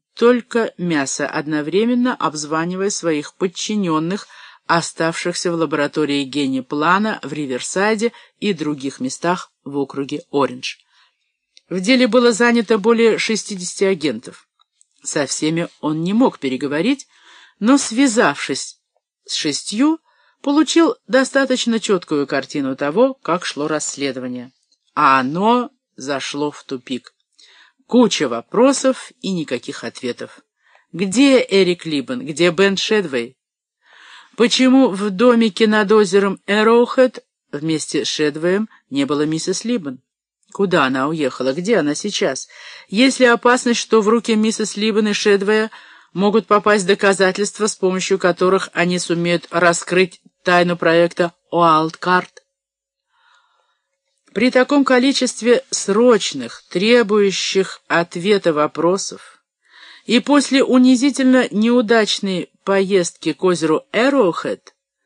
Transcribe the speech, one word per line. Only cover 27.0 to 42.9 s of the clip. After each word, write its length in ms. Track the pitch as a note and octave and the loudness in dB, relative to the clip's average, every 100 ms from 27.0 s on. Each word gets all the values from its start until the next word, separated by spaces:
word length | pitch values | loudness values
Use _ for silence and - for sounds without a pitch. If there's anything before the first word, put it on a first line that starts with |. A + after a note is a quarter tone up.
| - _ _ _ - _ _ _ _ | -12 _ _ _ -20 _ _ _ _
Куча 440 | B3 G#3+ - C#3 | 4 4 2 -2
вопросов 840 | A#2 - F#3+ C4 C4 C4 B3+ - _ | -4 -4 2 4 4 0 -2 -8 _
и 100 | - | -6
никаких 520 | F3+ D3 A#2+ - - | -6 -4 -8 -8 -12
ответов. 560 | A#2 - B2 - A#2+ - _ _ _ _ _ | -12 -8 -10 -8 -14 -18 _ _ _ _ _
Где 480 | E3 G3 G3+ C#4 B3+ | -6 -2 2 4 4
Эрик 440 | E3+ G3 F3 F3 E3 | 4 2 2 0 -4
Либбен? 400 | D3 B2 B2 C3+ | -4 -4 -8 -8
Где 240 | D3+ F3 | 0 2
Бен 280 | E3+ G3 F#3+ | 4 2 0
Шедвей? 580 | - G#3+ E3+ C3 A#2 - _ _ _ _ _ _ - - - - | 0 -2 0 -4 -6 -12 _ _ _ _ _ _ -20 -20 -10 0
Почему 520 | A3+ - C4 C4 B3+ | 0 4 4 6 4
в 220 | F#3+ G#3 | 2 -4
домике 580 | F#3+ B3 A#3 A3+ - A3 | 2 4 4 2 2 2
над 240 | G#3+ G3 | 2 4
озером 480 | G#3+ G3+ G3 G3 - - | 4 4 2 0 -4 -2
Эроухэд 760 | G#3 A3 A#3 A#3+ - B3+ - - _ _ | 0 4 4 4 2 2 0 -20 _ _
вместе 540 | D3 D#3 D#3 - D#3 - | -8 -4 -4 -4 -4 -4
с 20 | |
Шедвеем 640 | - D3+ D#3 E3+ F#3+ A3 _ _ | -2 -2 -2 -2 -2 -4 _ _
не 160 | C3+ C#3 | -4 -2
было 200 | D3 D3+ | -2 -2
миссис 380 | D#3+ F3+ F#3+ A3+ | -2 -4 -6 -4
Либбен? 360 | B3 D3 B2+ _ _ _ _ _ | -6 -6 -14 _ _ _ _ _
Куда 320 | - G3 E3 C3 | -4 0 2 2
она 220 | C3 C#3 | 0 -2
уехала? 440 | D#3+ C3 - C3 | -2 -4 -2 -4
Где 240 | C#3 F3+ G#3+ | -2 0 0
она 160 | D3 | 0
сейчас? 540 | D3 G#3 - F3+ C3 - - - - | -4 -6 -4 -4 -4 -12 -20 -20 -20
Есть 320 | - | -4